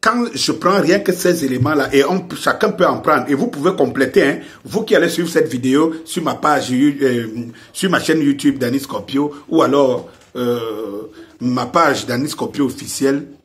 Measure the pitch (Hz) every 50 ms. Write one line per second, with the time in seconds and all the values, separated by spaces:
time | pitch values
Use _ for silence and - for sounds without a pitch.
0 | - 220 226 240 240 233 - 131 - - 147 - - 175 196 202 165 147 185 202
1 | 202 - 180 - - 180 175 - 151 127 127 127 127 147 156 147 131 127 139 139
2 | 139 - 180 190 180 - - - - - 131 - - 208 - - 180 156 127 -
3 | - 165 151 139 120 - 143 135 139 - - 143 139 180 175 165 147 123 117 127
4 | 135 127 - 196 160 139 147 - - - - - _ 127 - 214 208 - 220 175
5 | 165 165 - - 175 165 - 165 - - 131 123 120 131 131 147 160 160 160 -
6 | - - - 185 165 139 127 123 - 151 147 135 - 123 127 123 139 147 143 139
7 | 139 131 120 120 113 107 107 120 117 117 117 - - - - - - 190 170 123
8 | - - 160 160 151 139 139 135 - 147 135 131 123 120 123 139 131 - 113 104
9 | 95 - 131 139 143 147 143 - - - - 160 139 127 135 143 143 127 123 -
10 | - - - - - _ _ 123 123 120 120 120 113 113 107 104 113 101 101 104
11 | - - - - - - - _ - 123 123 131 123 120 - 175 165 147 135 -
12 | - - - 120 139 147 - - 127 113 - - 143 127 120 - - - - -
13 | 135 135 139 139 - - - - _